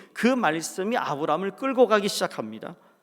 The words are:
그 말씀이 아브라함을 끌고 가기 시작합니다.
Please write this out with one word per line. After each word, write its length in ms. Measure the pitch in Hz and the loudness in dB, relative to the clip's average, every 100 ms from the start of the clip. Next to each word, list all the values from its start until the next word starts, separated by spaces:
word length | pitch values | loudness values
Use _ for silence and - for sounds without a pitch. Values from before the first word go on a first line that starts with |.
| - | -16
그 140 | - 226 | 0 2
말씀이 720 | 262 170 160 156 - 196 240 | 4 2 0 -4 -4 -2 -2
아브라함을 560 | 135 143 160 156 196 | -2 -2 0 0 -2
끌고 340 | 190 269 254 214 | -4 0 4 4
가기 220 | 214 196 | 4 2
시작합니다. 680 | - 180 - 110 110 - 170 _ _ | -2 -4 -4 -10 -10 -14 -16 _ _